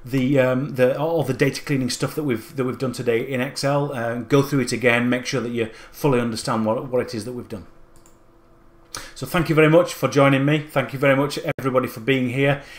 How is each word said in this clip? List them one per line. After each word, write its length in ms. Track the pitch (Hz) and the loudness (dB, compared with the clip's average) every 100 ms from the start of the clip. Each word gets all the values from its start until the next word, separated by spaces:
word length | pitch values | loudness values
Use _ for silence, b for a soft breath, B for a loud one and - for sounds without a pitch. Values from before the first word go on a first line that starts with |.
the, 360 | 123 135 127 139 | -6 -2 2 4
um, 340 | 127 127 147 | 2 2 -2
the, 260 | 135 127 139 | 2 2 2
all 220 | 156 165 | 0 0
the 140 | 143 131 | 0 0
data 260 | 143 135 | 0 -2
cleaning 300 | - 139 127 | -4 -2 -2
stuff 240 | - 135 - | -4 -6 -4
that 80 | |
we've, 320 | 151 113 - 131 | -4 -4 -6 -6
that 80 | |
we've 160 | 127 117 | -6 -4
done 120 | 131 | -6
today 300 | 117 120 117 | -4 -2 -2
in 180 | 135 131 | -2 -4
Excel. 540 | 135 - 139 143 143 | -6 -4 -2 0 -2
Uh, 220 | 135 117 120 | -4 -6 -6
go 260 | 113 143 | 0 2
through 200 | 139 143 | 2 0
it 100 | 123 | -2
again, 400 | 117 123 117 123 | 0 2 2 2
make 160 | 123 123 | -2 -2
sure 140 | 131 | -4
that 100 | 117 | -4
you 180 | 117 110 B B | -4 -4 B B
fully 280 | - 151 123 | -2 2 2
understand 460 | 120 110 - 113 110 | 2 -4 -4 -2 0
what, 220 | 120 139 | 0 0
what 160 | 123 | -2
it 100 | 117 | -2
is 100 | 113 104 | -6 -8
that 80 | |
we've 140 | 123 - | -10 -12
done. 200 | 104 85 - - - - - _ _ _ _ - _ _ B B - | -14 -16 -20 -20 -20 -20 -20 _ _ _ _ -20 _ _ B B -12
So 100 | 139 | -4
thank 240 | 175 151 | -2 0
you 60 | 151 | 4
very 140 | 156 | 6
much 240 | 165 175 - | 6 4 0
for 120 | 131 | 0
joining 380 | 139 139 135 139 | 4 4 4 2
me. 140 | 156 | 0
Thank 340 | 143 143 123 | 0 -4 -4
you 60 | 135 | 0
very 160 | 139 135 | 2 2
much, 240 | 143 151 160 139 | 2 -4 -6 -4
everybody, 300 | 135 127 123 | 0 0 0
for 120 | 120 | -6
being 300 | 110 135 123 | 0 0 0
here. 320 | 127 139 139 B | 0 0 0 B